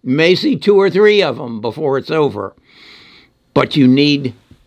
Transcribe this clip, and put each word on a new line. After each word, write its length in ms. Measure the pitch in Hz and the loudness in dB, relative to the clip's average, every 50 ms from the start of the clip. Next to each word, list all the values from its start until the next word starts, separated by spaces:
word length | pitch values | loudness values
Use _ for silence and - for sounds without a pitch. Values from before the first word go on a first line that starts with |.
| _ | _
You 120 | 127 127 | -2 0
may 180 | 147 160 170 185 | 2 2 2 2
see 220 | - - 302 262 | 2 0 -2 -4
two 200 | 151 - 202 208 | -2 0 2 2
or 140 | 196 196 196 | 4 2 2
three 320 | 175 190 214 208 208 202 | 2 2 4 4 4 2
of 180 | 185 151 123 - | 0 0 -4 -6
'em 220 | 151 120 117 107 | -10 -12 -10 -8
before 380 | 107 120 107 151 160 143 135 135 | -8 -8 -8 -6 -4 -4 -4 -4
it's 100 | 120 - | -4 -4
over. 460 | 156 160 151 135 98 101 101 98 _ _ _ _ _ _ - - - - - _ _ - _ _ _ _ _ _ _ | -2 0 0 -2 -2 -6 -10 -10 _ _ _ _ _ _ -20 -20 -20 -20 -20 _ _ -20 _ _ _ _ _ _ _
But 220 | - 131 139 - | -2 -2 0 0
you 120 | 156 135 | 2 4
need 460 | 127 127 139 143 147 147 143 139 127 107 _ _ _ - _ _ | 4 4 4 2 2 0 -2 -4 -8 -10 _ _ _ -20 _ _